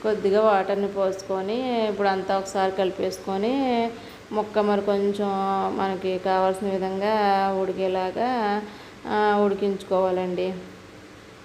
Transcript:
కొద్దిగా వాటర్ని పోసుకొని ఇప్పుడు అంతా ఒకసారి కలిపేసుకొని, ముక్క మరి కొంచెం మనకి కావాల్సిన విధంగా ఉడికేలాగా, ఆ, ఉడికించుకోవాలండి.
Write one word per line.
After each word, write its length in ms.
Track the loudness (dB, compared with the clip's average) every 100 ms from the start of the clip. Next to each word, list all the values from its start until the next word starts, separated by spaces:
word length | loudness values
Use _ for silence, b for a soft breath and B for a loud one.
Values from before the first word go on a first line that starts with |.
కొద్దిగా 380 | 0 0 4 4
వాటర్ని 460 | 6 4 2 0 0
పోసుకొని 1000 | 0 -2 -2 -4 -4 -2 -4 -2 0 0
ఇప్పుడు 180 | 0 0
అంతా 300 | 0 0 -2
ఒకసారి 340 | -2 0 0
కలిపేసుకొని, 1160 | 2 -2 0 -4 -4 -6 -2 0 0 0 0 0 -4 B B B
ముక్క 280 | -4 -2 0
మరి 220 | 2 2
కొంచెం 480 | 2 2 2 0 -2 0 0 0 0 -2
మనకి 400 | -2 -2 -2 -2
కావాల్సిన 520 | 0 2 2 0 -2
విధంగా 460 | -2 -2 -2 0 2 2 2 2 0
ఉడికేలాగా, 1000 | -2 0 0 0 -2 -2 -2 0 0 -2 -4 B B B -4
ఆ, 340 | 2 4 4 4
ఉడికించుకోవాలండి. 1080 | 2 0 -2 0 2 2 2 -2 -2 -2 -4 -12 -18 -20 -20 -20 -20 -20 -20